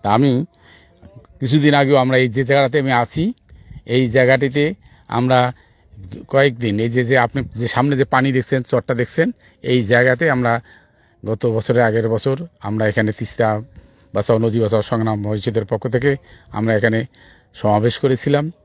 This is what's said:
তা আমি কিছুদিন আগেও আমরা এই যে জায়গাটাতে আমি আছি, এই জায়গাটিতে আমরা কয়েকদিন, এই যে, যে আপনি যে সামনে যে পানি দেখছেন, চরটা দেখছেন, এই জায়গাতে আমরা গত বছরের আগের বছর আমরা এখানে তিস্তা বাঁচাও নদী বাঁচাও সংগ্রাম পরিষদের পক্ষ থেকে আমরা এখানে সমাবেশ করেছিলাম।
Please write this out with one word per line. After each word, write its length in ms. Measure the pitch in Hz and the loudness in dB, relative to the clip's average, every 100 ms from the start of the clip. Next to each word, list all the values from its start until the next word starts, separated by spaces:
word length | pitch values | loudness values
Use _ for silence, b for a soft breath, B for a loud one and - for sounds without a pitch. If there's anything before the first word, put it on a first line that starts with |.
তা 60 | 101 | 2
আমি 180 | 110 139 123 165 b b b b b - - _ - | 2 4 2 -2 b b b b b -20 -20 _ -8
কিছুদিন 340 | 123 151 147 | 0 2 4
আগেও 220 | 143 139 143 | 4 4 2
আমরা 200 | 127 131 | 4 2
এই 120 | 127 | 2
যে 140 | 113 | 0
জায়গাটাতে 320 | 127 139 135 147 | 0 2 2 0
আমি 120 | 135 | 0
আছি, 400 | 120 117 151 185 - _ B B B - | 0 0 -2 -4 -6 _ B B B -2
এই 160 | 123 127 | 0 2
জায়গাটিতে 680 | 127 127 131 139 143 147 196 b b b | 2 4 2 0 0 -2 -4 b b b
আমরা 300 | 113 127 127 123 b b b b 104 92 - - | -4 2 2 2 b b b b -20 -18 -18 -2
কয়েকদিন, 460 | 135 143 117 117 104 | 2 2 0 -4 -2
এই 80 | 117 | 0
যে, 140 | 120 | -2
যে 120 | 120 131 | 0 2
আপনি 220 | 117 139 - 110 | 0 -2 -8 -8
যে 60 | 120 | -4
সামনে 260 | - 139 135 | -2 0 0
যে 80 | |
পানি 240 | 131 131 135 | 0 0 2
দেখছেন, 280 | 131 - 135 | -2 -2 -4
চরটা 320 | 123 127 - | -2 -4 -2
দেখছেন, 340 | 120 120 - 165 - b b | -4 -4 -2 -2 -4 b b
এই 140 | - 127 | -2 0
জায়গাতে 400 | 104 120 127 127 165 | 2 2 2 2 0
আমরা 220 | 127 120 117 b b b b b b | 0 0 -2 b b b b b b
গত 200 | 101 110 123 | -8 -4 -2
বছরের 360 | 110 - 123 | -2 0 2
আগের 260 | 117 110 113 | 2 2 -2
বছর 280 | 110 139 135 170 _ | -2 -2 -4 -8 _
আমরা 240 | 104 107 110 | -6 -2 0
এখানে 220 | 104 107 | 0 -2
তিস্তা 360 | 107 110 - 110 107 117 b b b b | -4 -10 -2 -2 -2 -8 b b b b
বাঁচাও 240 | 101 - 113 | -6 0 0
নদী 200 | 113 113 | 0 0
বাঁচাও 220 | 107 107 | 0 0
সংগ্রাম 340 | - 117 110 107 | -2 -4 -2 -4
পরিষদের 400 | 101 107 120 107 | -4 -4 -2 -4
পক্ষ 200 | 101 110 127 | -4 -6 -2
থেকে 220 | 123 139 135 b b b | -2 -2 -4 b b b
আমরা 220 | 107 110 | -4 0
এখানে 240 | 107 113 113 - b b b b | 2 2 0 -4 b b b b
সমাবেশ 400 | - 107 104 113 - | -4 0 2 0 0
করেছিলাম। 460 | 139 127 - 143 151 - | -2 0 0 -2 -2 -10